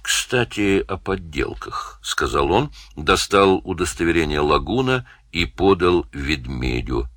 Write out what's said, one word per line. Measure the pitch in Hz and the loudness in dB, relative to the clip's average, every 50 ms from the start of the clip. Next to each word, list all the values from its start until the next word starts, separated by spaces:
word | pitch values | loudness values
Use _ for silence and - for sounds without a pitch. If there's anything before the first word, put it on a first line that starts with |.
«Кстати, | _ - - - - - - 123 117 - - 107 101 98 98 95 - | _ -4 -4 -4 -2 0 0 0 0 0 -2 -2 2 2 2 2 0
о | - 95 | -2 -8
подделках», — | 92 - 95 95 95 87 82 73 71 60 - - - - - - - - - - _ - | -8 -4 -4 -4 -4 -6 -8 -6 -6 -6 -6 -6 -10 -12 -10 -10 -10 -10 -10 -16 _ -8
сказал | - - - 76 67 - 76 71 69 | -6 -4 -2 -2 0 0 0 2 2
он, | 87 110 143 147 - - - - - | 2 2 0 -2 -8 -18 -20 -18 -14
достал | 73 76 87 95 - - - - 98 98 95 95 - - | -6 0 0 2 2 2 2 4 6 6 6 4 2 0
удостоверение | - 95 82 87 82 - - 82 82 80 80 80 73 73 73 | -6 -4 -4 -4 -4 -2 -2 0 2 2 2 2 2 0 0
Лагуна | 73 73 76 73 71 76 104 127 131 127 131 123 123 - - _ _ _ | 2 2 2 2 0 0 -2 0 2 0 0 -2 -2 -8 -20 _ _ _
и | - 82 85 | -4 -4 -4
подал | - _ - 95 98 98 87 90 90 90 85 - - | -4 _ 2 4 4 4 4 4 4 4 2 0 -2
ведмедю. | - 73 67 71 76 69 60 62 65 62 62 64 60 60 57 55 62 58 60 - - | -8 -8 -4 -2 -4 -4 -4 -8 -6 -4 -2 -2 -2 -4 -4 -4 -4 -4 -4 -6 -10